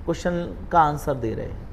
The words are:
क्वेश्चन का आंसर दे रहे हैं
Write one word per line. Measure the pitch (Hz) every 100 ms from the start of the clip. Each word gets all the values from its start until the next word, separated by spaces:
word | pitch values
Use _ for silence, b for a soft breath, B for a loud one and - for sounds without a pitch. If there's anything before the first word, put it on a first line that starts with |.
क्वेश्चन | - 165 180 175 175 - -
का | 170
आंसर | 151 147 -
दे | 135 113
रहे | 107 -
हैं | - -